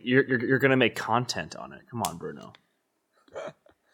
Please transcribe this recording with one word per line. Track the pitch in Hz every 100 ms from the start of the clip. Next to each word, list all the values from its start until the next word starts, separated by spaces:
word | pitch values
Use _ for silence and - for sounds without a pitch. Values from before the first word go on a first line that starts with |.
you're, | 123 127 127
you're, | 127
you're | 117 135
gonna | 135 131
make | 113
content | - - 113 123 - 80 -
on | 65
it. | 69 -
Come | 120
on, | 92 85
Bruno. | 82 71 50 - _ _ _ _ _ _ _ - - - _ _ _